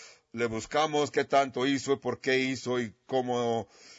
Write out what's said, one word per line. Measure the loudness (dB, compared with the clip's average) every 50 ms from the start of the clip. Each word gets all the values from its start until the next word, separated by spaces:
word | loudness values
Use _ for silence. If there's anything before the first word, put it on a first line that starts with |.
| -20 -20 -20 _ _ _
le | -4 -2 -2
buscamos | -2 -2 -4 -6 -2 0 0 0 2 2 0 0 0
qué | 0 0 0
tanto | 4 4 2 2 2 0 -2 0
hizo | 0 0 0 0 0
y | -2
por | 0 -2 -4 -6 -2
qué | 0 2 2 2
hizo | 2 0 -4 -4 -4 -2 -2 -2
y | -2 -6 -8 _ _
cómo | -2 -2 0 0 0 0 0 0 0 0 -2 -4 -6 -12 -20 -20 -20 -20